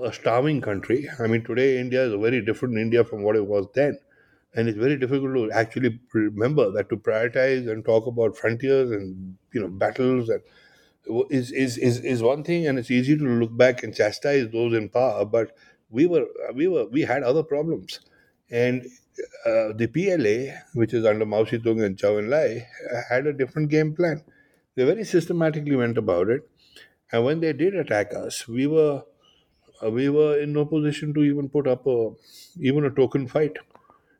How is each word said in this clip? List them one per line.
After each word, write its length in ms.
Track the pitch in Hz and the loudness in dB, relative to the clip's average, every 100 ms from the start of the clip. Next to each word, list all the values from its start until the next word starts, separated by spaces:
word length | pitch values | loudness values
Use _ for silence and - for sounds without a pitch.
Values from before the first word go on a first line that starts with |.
a 80 | 117 | -8
starving 500 | - - 113 143 147 | -4 0 2 2 0
country. 480 | 113 98 - 120 143 - | -2 -4 -2 -2 -2 -4
I 80 | 113 | 0
mean, 160 | 117 | 0
today 360 | 117 117 135 127 | 0 0 2 2
India 240 | 123 127 131 | 0 0 0
is 80 | |
a 40 | 101 | 0
very 240 | 110 127 | 0 0
different 360 | 107 107 127 110 | -2 -2 -2 -2
India 260 | 113 120 | 2 4
from 200 | 113 110 | 2 2
what 120 | 101 110 | 0 2
it 100 | 101 | 2
was 220 | 101 95 | 0 0
then. 240 | - 143 113 _ _ _ _ _ | 0 0 0 _ _ _ _ _
And 160 | - 117 | -2 -2
it's 80 | 104 | 0
very 200 | 123 143 | 0 0
difficult 360 | 127 139 135 | 0 -2 0
to 180 | 131 107 | -2 0
actually 480 | 107 113 - 127 113 _ | 0 0 0 -2 -2 _
remember 560 | 113 107 104 117 151 110 | -2 0 0 0 2 0
that 180 | 101 98 | 0 -4
to 60 | 110 | -4
prioritize 720 | - 110 120 131 131 131 120 | -2 0 0 0 0 0 -2
and 140 | 110 | -6
talk 240 | 107 113 120 | 2 2 2
about 300 | 120 113 101 | 0 0 0
frontiers 540 | 113 113 131 135 127 | -2 -2 2 2 2
and, 440 | 107 95 92 95 92 _ | -2 -6 -12 -14 -16 _
you 100 | 123 | -6
know, 60 | 98 | -6
battles 600 | 95 107 107 127 131 117 | -2 -4 0 0 0 0
and 120 | 101 - _ _ _ _ _ - 113 131 | -2 -4 _ _ _ _ _ -6 -4 0
is, 220 | 139 123 | -2 -2
is, 260 | 139 131 120 | -2 -2 0
is, 220 | 127 120 | 0 0
is 240 | 123 127 | -2 0
one 200 | 113 147 | 0 0
thing, 220 | 151 170 160 | -2 -2 0
and 120 | 135 | -2
it's 100 | 117 | 0
easy 280 | 123 127 151 | 0 2 2
to 60 | |
look 320 | 143 120 117 117 | 2 0 0 4
back 260 | 123 123 | 4 4
and 100 | 113 | -4
chastise 540 | 98 107 101 147 143 117 | 0 0 0 0 0 0
those 220 | 113 120 | -2 0
in 160 | 113 104 | 0 0
power. 360 | 123 127 104 104 | 0 0 0 0
But 320 | 113 107 - _ _ _ | 0 -2 -6 _ _ _
we 160 | 110 175 | 2 4
were, 200 | 170 120 - 113 | 2 0 -6 -10
we 140 | 120 170 | -2 0
were, 180 | 170 107 | 0 0
we 160 | 123 | 0
had 220 | 135 123 | 0 0
other 200 | 123 147 | 2 0
problems. 560 | 156 143 160 139 90 - _ _ _ _ - | 0 -2 -2 -4 -8 -18 _ _ _ _ -8
And, 360 | 120 123 127 123 - _ - - - 117 | 0 0 0 -6 -20 _ -16 -16 -6 -2
uh, 260 | 113 110 | 0 0
the 140 | 107 117 | -2 -2
P 240 | 151 196 | 0 0
L 140 | 175 110 | 2 2
A, 260 | 110 135 - - | 2 -2 -10 -8
which 200 | - 113 | -2 0
is 120 | 123 110 | 2 2
under 200 | 107 110 | 2 2
Mao 180 | 107 | 0
Zedong 420 | 110 120 117 113 104 | 0 0 0 0 0
and 100 | 95 | 0
Zhou 240 | 101 107 | 0 2
Enlai, 420 | 104 143 143 117 120 - - | 0 0 0 -2 -12 -14 -10
uh, 80 | 101 - | -8 -2
had 180 | 123 147 | -2 0
a 60 | |
different 360 | 139 131 - 151 | -2 -4 -2 0
game 260 | 151 156 156 | 2 0 0
plan. 280 | 175 151 - _ _ _ _ - | -2 -2 -10 _ _ _ _ 0
They 80 | |
very 220 | 127 196 214 | 2 2 0
systematically 720 | 185 - 175 160 156 147 139 | 0 0 0 0 0 -2 0
went 220 | 120 117 | 0 0
about 320 | 104 87 95 | 0 0 2
it. 200 | 127 - _ _ - - _ _ | 0 -4 _ _ -20 -20 _ _
And 120 | - | 0
when 160 | 120 160 | 0 0
they 140 | 165 | -2
did 220 | 135 165 196 | 0 -2 -2
attack 380 | 147 107 104 | 0 0 -2
us, 320 | - 104 - - | -4 -8 -10 -8
we 200 | 117 139 | -2 0
were, 360 | 160 151 139 - _ _ _ _ _ _ - | 2 2 0 -8 _ _ _ _ _ _ -8
uh, 80 | 113 | -4
we 200 | 113 139 | 0 0
were 280 | 147 151 147 | 4 4 2
in 140 | 147 | 0
no 120 | 147 147 | -2 0
position 480 | 160 151 147 151 | 0 0 -2 -2
to 100 | 151 | 2
even 260 | 147 143 139 | 2 2 -2
put 160 | 147 135 | -2 0
up 220 | 127 135 | 0 0
a, 240 | 123 113 107 _ - - - | 0 0 -4 _ -20 -20 -4
even 240 | 127 143 | 0 2
a 60 | 143 | 2
token 380 | 120 127 143 127 | 2 2 2 -2
fight. 300 | 147 151 - - _ _ _ _ _ | 0 0 -4 -18 _ _ _ _ _